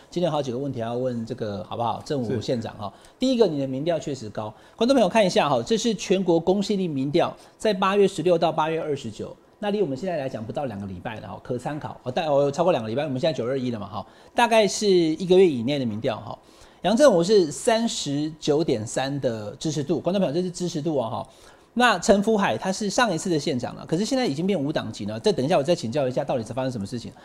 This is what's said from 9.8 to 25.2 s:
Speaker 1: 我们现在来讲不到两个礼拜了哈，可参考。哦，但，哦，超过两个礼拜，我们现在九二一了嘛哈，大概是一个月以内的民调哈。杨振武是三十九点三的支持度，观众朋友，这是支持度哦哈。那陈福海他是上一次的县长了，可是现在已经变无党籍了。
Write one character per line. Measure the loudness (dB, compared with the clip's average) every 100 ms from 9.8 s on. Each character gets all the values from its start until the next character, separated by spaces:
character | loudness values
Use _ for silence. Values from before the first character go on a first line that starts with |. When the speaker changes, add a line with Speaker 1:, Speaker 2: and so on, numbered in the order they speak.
Speaker 1:
我 | 0
们 | 0
现 | -4
在 | -4
来 | -4
讲 | -6
不 | -6
到 | -4 -4
两 | -6
个 | -8
礼 | -8
拜 | -10 -10
了 | -12
哈， | -14
可 | -6 -6
参 | -4 -8
考。 | -10 -10
哦， | -6
但， | -4 0
哦， | 2 2
超 | 2
过 | 2
两 | 2
个 | 0
礼 | -4
拜， |
我 | -4
们 | -2
现 | -2
在 |
九 | -2 -2
二 | -2
一 | -4
了 | -6
嘛 | -8
哈， | -10 -12 -16 -6
大 | 0 4
概 | 4 4
是 | 2 4
一 | 4 4 0
个 | 4 6
月 | 6
以 | 4
内 | -2 -2
的 | -2
民 | -4
调 | -4 -6
哈。 | -8 -14 _ -20 -20 -6
杨 | 0 6
振 | 6
武 | 6
是 | 6 6 4
三 | 2 0 2 0
十 | -2 -2 -2 -4 -4
九 | 0 2
点 | 2 0 -2
三 | -4 -4 -2
的 | -2 -4 -6 -6
支 | -4
持 | -4
度， | -2 -2
观 | 0
众 | 0
朋 | 0
友， |
这 | 0
是 | -4
支 | -4 -6
持 | -4
度 | -2 -2
哦 | -2
哈。 | -6 -10 -16 -20 -20 _
那 | 0 2 2
陈 | 4 4
福 | 4 2
海 | 2 0
他 | -2
是 | -4 -2
上 | 0 0
一 | 0
次 | 0
的 | 0
县 | 0 -2
长 | -4 -8
了， | -4
可 | -2
是 |
现 | 0 0
在 | 0
已 |
经 | 0 0
变 | 0
无 | 0
党 | -4 -6
籍 | -8
了。 | -8 -2